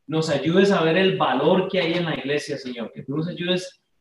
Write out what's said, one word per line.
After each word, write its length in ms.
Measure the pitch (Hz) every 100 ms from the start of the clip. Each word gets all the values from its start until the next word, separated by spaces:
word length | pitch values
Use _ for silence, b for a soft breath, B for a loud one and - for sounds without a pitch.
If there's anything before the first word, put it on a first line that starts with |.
| -
nos 240 | 160 160
ayudes 400 | 139 156 190 202
a 120 | 180
ver 140 | 160 170
el 200 | 190 -
valor 520 | 143 131 151 185 -
que 120 | 180
hay 140 | 165
en 100 | 175
la 100 | 165
iglesia, 420 | 131 131 147 - 131
Señor, 360 | 127 120 107
que 100 | 110
tú 140 | - 151
nos 120 | 170
ayudes, 540 | 160 180 180 - - _ _